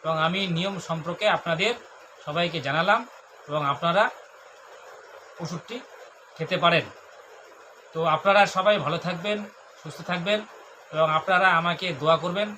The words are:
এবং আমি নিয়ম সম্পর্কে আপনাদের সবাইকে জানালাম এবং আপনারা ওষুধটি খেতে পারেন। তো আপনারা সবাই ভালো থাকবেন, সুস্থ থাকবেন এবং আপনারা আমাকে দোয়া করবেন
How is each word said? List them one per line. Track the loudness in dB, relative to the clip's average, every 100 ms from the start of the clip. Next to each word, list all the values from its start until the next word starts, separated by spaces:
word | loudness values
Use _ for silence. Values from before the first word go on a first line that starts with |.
এবং | -2 0 0
আমি | 0 0 -2
নিয়ম | -2 -6 -6
সম্পর্কে | -6 -6 -2 0 0
আপনাদের | 0 0 0 -2 -10 -20 -20 -18 -6
সবাইকে | -2 -2 -2 -2
জানালাম | 0 2 2 0 -18 -20 -20 -6
এবং | -4 -2
আপনারা | -2 0 2 2 -2 -20 -20 -20 -20 -20 -20 -20 -20 -20 -20 -20 -12
ওষুধটি | -10 -10 -10 -14 -14 -20 -20 -20 -20 -10
খেতে | -4 2
পারেন। | 2 2 -2 -14 -20 -20 -20 -20 -20 -20 -20 -20 -14
তো | -4 0 2
আপনারা | 4 6 4 4
সবাই | 2 2 0
ভালো | -4 -4
থাকবেন, | -6 -4 -6 -6 -16 -20 -20
সুস্থ | -18 -14 -6
থাকবেন | -6 -2 -2 -2 -18 -20 -20 -10
এবং | 0 2 2
আপনারা | 2 4 6 4
আমাকে | 2 -2 -4 -2
দোয়া | 2 2
করবেন | 2 -2 -4